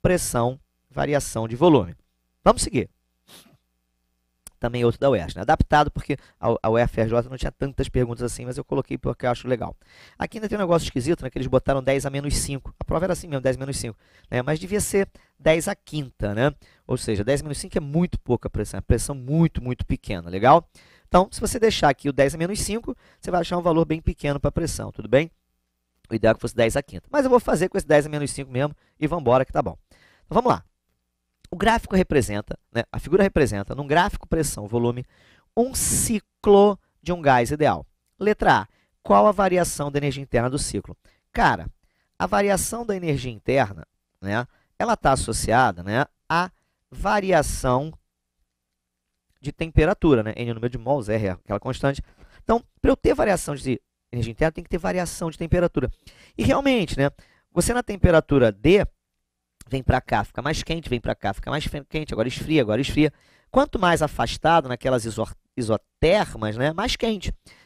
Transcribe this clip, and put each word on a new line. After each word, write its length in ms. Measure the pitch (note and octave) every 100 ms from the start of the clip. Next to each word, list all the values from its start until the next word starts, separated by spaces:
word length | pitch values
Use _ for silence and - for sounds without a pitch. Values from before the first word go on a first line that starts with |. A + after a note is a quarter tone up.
pressão, 560 | F3+ F3+ - B2 A#2+ C3 _ _ _
variação 600 | C#3 C#3+ C#3+ - A2+ A2+
de 80 | A#2+
volume. 400 | F3 C#3 F2 - _ _ _ _
Vamos 180 | F#3 A#3+
seguir. 260 | - D3 E2+ _ _ _ _ - _ _ _ _ _ _ _ _ _ _ - -
Também 260 | A#2+ A#2+ A#2+
outro 140 | -
da 100 | C#3
uerj, 260 | G#2+ D#2+ F2
né? 60 |
Adaptado, 480 | F2 D#3+ - D3+ D3
porque 280 | - - C#3 _ -
a, 160 | A#2 A#2
a 80 | A2
U 80 | A2+
F 240 | A#2 -
R 80 | A2
J 180 | A#2+ B2
não 80 | C3
tinha 160 | C#3+
tantas 380 | - C#3 C3 C3+
perguntas 320 | B2+ A#2+ A#2
assim, 240 | A#2+ - B2
mas 140 | B2+
eu 40 |
coloquei 320 | - C#3+ - C3
porque 300 | B2+ A#2+ B2
eu 60 |
acho 160 | A#2+ B2
legal. 280 | A#2 E2+ - _ - - -
Aqui 180 | - A3+
ainda 100 | G#3+
tem 80 | G#3
um 60 |
negócio 240 | F3 E3+ -
esquisito, 380 | C3+ C3 E3+
né? 80 | C3
Que 80 | C#3
eles 80 | B2+
botaram 340 | B2+ - C#3
dez 240 | C3 C#3 C#3
a 60 |
menos 260 | C#3 C#3+ -
cinco. 340 | - C#3 - -
A 40 |
prova 220 | - D#3+ F#3
era 80 |
assim 140 | E3+ F3
mesmo, 140 | C3+
dez 140 | C3 B2+
a 40 |
menos 180 | C3+ C3
cinco, 200 | A#2+ - _ _ -
né? 140 | B2
Mas 160 | C3 D#3
devia 200 | F#3 G#3
ser 300 | - G3 G3 _ _ _
dez 280 | D#3+ D#3+ G3
à 60 |
quinta, 640 | - - D3 B2+ - G2+ G#2
né? 180 | C#3+ - _ _ -
Ou 100 | B2
seja, 280 | - G2+
dez 180 | G#2+ C#3+
a 20 |
menos 140 | D3+ C#3+
cinco 180 | F#3+ F#3
é 60 |
muito 380 | C#3+ D#3+ F3+ -
pouca 320 | - A#2 B2
pressão, 260 | G#2+ G#2 G2
é 40 |
pressão 340 | - A#2 - C#3+
muito, 480 | B2+ D#3+ E3 -
muito 200 | B2 B2
pequena, 460 | - - - F#2 E2+
legal? 400 | F#2+ A#2+ E3 - _ _ _ -
Então, 200 | F3+ G3
se 100 | -
você 180 | A3+ A#3
deixar 300 | A3 - D3
aqui 180 | C3+ C#3+
o 60 |
dez 220 | C3+ C#3 D#3
a 20 |
menos 220 | F3 G#3
cinco, 360 | - A3 C#4 - _ _
você 120 | -
vai 100 | F3+
achar 160 | E3+ F3
um 60 |
valor 200 | F3 D#3+
bem 160 | D#3+ D#3+
pequeno 400 | - - D3 C#3+
pra 120 | C#3+
pressão, 400 | - E3+ - G#2
tudo 180 | - G#2+
bem? 220 | C3 E3 _ _ _ _ _ _ _ -
O 60 |
ideal 200 | A2 A2
é 20 | A2
que 60 |
fosse 140 | A#2+ A#2
dez 200 | A2+ C#3
à 80 |
quinta. 240 | - F#2 -
Mas 140 | -
eu 80 | C4
vou 80 | A#3+
fazer 280 | - F3 F3+
com 120 | G3
esse 80 | D3
dez 180 | D3 D3+
a 40 |
menos 200 | D3 C#3+
cinco 220 | - C3+
mesmo 240 | B2+ D3 - _ -
e 80 | D3
vambora 360 | E3+ A#2+ C3
que 80 | C3
tá 100 | D3+
bom. 140 | G#2+ - _ _ _ _ -
Então, 100 | F#3
vamos 160 | B3
lá. 120 | F#2+ - _ _ _ _ _ _ _ -
O 60 | F3
gráfico 400 | - A#3 - F#3
representa, 600 | F3 D3 G2+ G#2 - - _
né, 120 | A#2 -
a 80 | -
figura 260 | - F#3+
representa, 520 | G3 E3 B2 G2+ G2 B2+
num 100 | C#3+
gráfico 400 | D#3+ G3 - -
pressão-volume, 800 | E3 C#3+ - G2+ A#2+ A#2+ A#2+ - _ _ _ _ A3+
um 200 | B3+ -
ciclo 1040 | - - - G#3+ _ _ G#3 G3+ G#3 F#3+ _ _
de 80 | E3
um 100 | F3
gás 300 | C#3+ B2+ A#2+
ideal. 340 | D3+ C#3 D#2+ - _ _ -
Letra 440 | G3+ G#3 G3+ A#2
A, 60 | - _ _ _
qual 240 | - G3+ G#3
a 60 |
variação 580 | G3+ F#3+ F3+ E3+ - C#3+
da 60 | C#3+
energia 260 | C#3+ C3
interna 260 | C#3 A#2+ B2+
do 80 | C#3
ciclo? 380 | - G#2 - - _ _ _
Cara, 380 | - E3+ G2 E2 - _ _ _ -
a 80 | F#3
variação 600 | G3+ G3+ F#3+ - A#3 A#3
da 100 | F#3+
energia 380 | E3+ C#3 B2
interna, 520 | G#2+ - C3+ A2 E2+ - _ _ _
né, 260 | F#2+ A2 B2+ _ _ -
ela 160 | A3+ G#3+
tá 160 | D3
associada, 720 | C3 - A2 G#2+ A#2 A#2+ E2+
né, 220 | F#2 A#2 D3 _ -
à 200 | E3 F3+ _ _ _ _
variação 1040 | C3 G3 G#3+ F#3+ E3 C#3 - C3 B2+ D#3 - _ _ _ _ _ _ _ _ _ _ _ _ _ _
de 100 | C#3
temperatura, 720 | - E3 D#3 D#3 G#3 E3 A#2+
né, 100 | G#2+ -
N 100 | A#2+
é 40 |
o 20 | A2+
número 160 | A#2+
de 60 | A#2+
mols, 320 | A2+ C#3+ G2+
R 160 | A2 G2
é 60 |
aquela 280 | F2+ - G#2
constante. 420 | C3 B2+ C#3 C#3 - _ - _
Então, 220 | - A#3 - -
pra 100 | C#4
eu 40 | C4+
ter 180 | -
variação 420 | C4+ A3 F3 - C#3
de 260 | C3 A#2 _ _ -
energia 200 | A#2+ A#2
interna, 200 | A2 D#3
tem 120 | F3
que 60 | E3+
ter 80 | F3+
variação 520 | F#3 F3+ E3+ - E3
de 80 | -
temperatura. 520 | E3 F3+ F3 D3+ B2 - - _ - -
E 60 |
realmente, 540 | A3+ C#4 C#4 A#3+ D#3+ C3
né, 120 | C#3 - _ _ _
você 220 | E3+ G3+
na 80 | B3
temperatura 680 | - G3 F3+ D#3+ - C#3+ A2+
D, 340 | G2 D3 G3 - _ _ _ _ _ _ _ -
vem 140 | C3+
pra 200 | B2 B2+
cá, 220 | - A2
fica 180 | G#2 -
mais 200 | C#3 D3+
quente, 260 | - E3 -
vem 100 | A#2+
pra 160 | A#2+ A2
cá, 180 | G2+
fica 160 | - A#2+
mais 160 | C#3+ -
fe-, 200 | D3+ C#3
quente, 280 | D#3 D3+
agora 140 | G#2+ B2
esfria, 340 | - D3 D#3
agora 200 | G#2+ A2
esfria. 320 | C#3 A2+ D3+ _ _ _ _
Quanto 300 | B3+ D4 A#3
mais 220 | F3+ D#3+
afastado 640 | D3+ - A#2+ - D#3 E3 C3
naquelas 380 | B2 C3 B2+ A2+
iso-, 220 | G#2+ G#2 - _ -
isotermas, 1040 | A2 G#2+ _ - D#3 G#3 F3 A2+ G#2+ A2
né, 160 | D3
mais 220 | E3 A#3+ -
quente. 380 | A3+ G#3 - - _ _